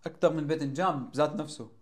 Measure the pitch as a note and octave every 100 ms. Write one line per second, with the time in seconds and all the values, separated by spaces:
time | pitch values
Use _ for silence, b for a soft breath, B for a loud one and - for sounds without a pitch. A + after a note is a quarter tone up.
0 | E3+ - F3 D#3+ D3 D#3 C#3+ C3+ F#3 D3
1 | B2 C3 D3 G3+ D3+ - A2+ -